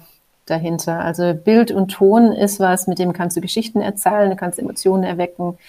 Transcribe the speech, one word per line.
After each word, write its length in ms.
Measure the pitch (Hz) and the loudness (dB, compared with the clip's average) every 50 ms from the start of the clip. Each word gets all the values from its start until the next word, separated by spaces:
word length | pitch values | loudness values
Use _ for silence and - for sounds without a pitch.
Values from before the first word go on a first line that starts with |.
| - _ _ _ _ _ _ _ _ | -14 _ _ _ _ _ _ _ _
dahinter. 540 | - 165 165 165 165 170 165 - 170 165 170 | -6 -6 -4 -4 -4 -4 -4 -4 -4 -4 -4
Also 340 | 170 165 160 175 175 175 170 | -4 -4 -2 -2 0 -2 -2
Bild 380 | 170 - 214 220 233 233 233 | 0 2 4 4 4 4 2
und 160 | 190 196 190 190 | 0 -2 -2 -2
Ton 420 | - - 196 196 214 233 233 220 | 0 2 4 6 6 6 6 6
ist 300 | 202 - 202 202 202 - | 4 2 0 0 0 0
was, 260 | 190 185 180 185 - | 0 2 0 0 -2
mit 140 | 190 180 180 | -4 -2 -2
dem 120 | 180 180 | -2 -2
kannst 240 | 175 - 175 175 - | -2 -2 -4 -4 -4
du 40 | 170 | -4
Geschichten 400 | 175 180 - 226 220 220 - 208 | -6 -4 -4 -4 -4 -2 -2 -4
erzählen, 500 | - 196 208 - - 185 208 208 202 196 | -4 -4 -4 -2 0 0 2 2 2 2
du 60 | 190 | 0
kannst 240 | 190 185 180 - - | -4 -6 -8 -8 -8
Emotionen 420 | 254 - - - - 190 190 190 | -8 -10 -6 -2 0 2 2 2
erwecken, 560 | 185 185 175 170 175 175 - - 175 175 180 - _ | 0 -2 -2 -4 -4 -6 -6 -8 -8 -8 -8 -10 _